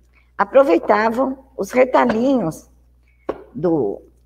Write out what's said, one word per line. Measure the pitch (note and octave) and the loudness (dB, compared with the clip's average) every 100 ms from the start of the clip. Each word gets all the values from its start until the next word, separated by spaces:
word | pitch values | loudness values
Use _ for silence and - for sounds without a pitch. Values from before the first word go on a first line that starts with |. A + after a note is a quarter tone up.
| _ _ _ - | _ _ _ -6
aproveitavam | G3+ B3+ C#4 E4+ - G#3 A3+ A3+ C4+ C4 - - | 0 2 4 2 2 0 0 -2 -4 -6 -14 -12
os | G3 | -4
retalhinhos | B3 B3+ D4 B3 A3 B3+ C4 E3 - - _ _ _ _ _ - - - | 0 2 2 0 0 0 0 -2 -8 -16 _ _ _ _ _ -14 -14 -14
do, | A#3 E3+ D#3+ G#2 - - _ | -6 -2 0 -2 -6 -14 _